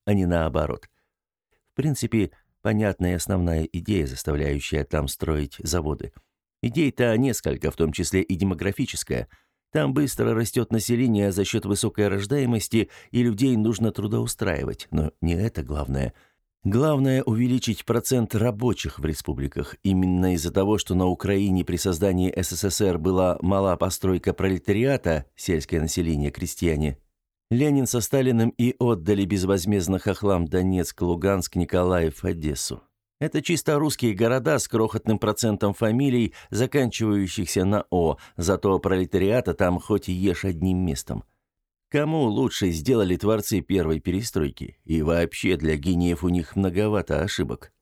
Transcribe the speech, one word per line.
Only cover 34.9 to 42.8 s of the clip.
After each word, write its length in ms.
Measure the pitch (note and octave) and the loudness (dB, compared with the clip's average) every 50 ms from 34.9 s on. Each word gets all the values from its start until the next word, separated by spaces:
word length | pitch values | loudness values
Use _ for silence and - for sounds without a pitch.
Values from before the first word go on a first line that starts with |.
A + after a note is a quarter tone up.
| - A2 - A2 G#2+ G2+ | -2 -2 -2 0 0 0
процентом 540 | - G#2+ G#2+ - - A2+ G#2 - - G2+ G2 | 0 0 0 0 0 0 0 0 0 -2 0
фамилий, 640 | - A#2 G#2+ A2 B2 C#3+ C#3 B2 A#2+ A2+ - - - - - | 0 0 0 2 2 2 2 2 2 0 0 -4 -8 -12 -6
заканчивающихся 1120 | - G#2+ A2+ - - D3 C3 A2+ - - A2 G#2+ G2+ G2+ G2 F2 - - F2 - - G2+ F#2 | -2 -2 0 0 2 0 0 0 0 -2 0 0 2 2 0 -2 -2 -4 -4 -2 0 0 2
на 220 | G2 G#2 G2+ - - | 2 2 0 0 0
«о», 280 | - F2 E2+ D#2 C2+ - - - _ | 0 2 2 2 0 -2 -6 -12 _
зато 420 | - E2 F#2+ F#2+ - - G2+ F#2+ E2+ | -4 0 0 0 2 2 2 2 2
пролетариата 720 | - F#2+ F#2 F#2 F#2 - - F#2 F#2+ G2 A2+ B2+ - F2+ E2 | 2 0 0 0 0 0 0 0 2 2 0 0 0 -2 -2
там 240 | - G2 F2+ F#2 E2+ | 0 0 0 0 0
хоть 300 | - - G#2+ G2 - - | -2 0 -2 -2 0 -2
и 40 | F#2 | -4
ешь 320 | F2+ F#2+ G2 F2 - - | 0 0 0 0 -2 -2
одним 400 | G2 E2+ D#2 F2 F#2+ F#2 F2+ F#2 | -6 -4 -2 0 0 0 0 0
местом. 400 | F2 C#2+ - - - A#1 G#1 - _ _ _ _ _ _ _ _ _ _ _ _ _ | -2 -2 -4 -6 -8 -10 -10 -10 _ _ _ _ _ _ _ _ _ _ _ _ _
Кому 340 | - C#3+ D3+ D3+ D#3+ D#3+ C#3 | -2 -2 0 0 0 0 0
лучше 460 | A2+ G#2 A#2+ C3+ A#2 - - G2+ F2+ | 0 2 0 0 0 0 0 0 0
сделали 460 | E2 D#2 | 0 0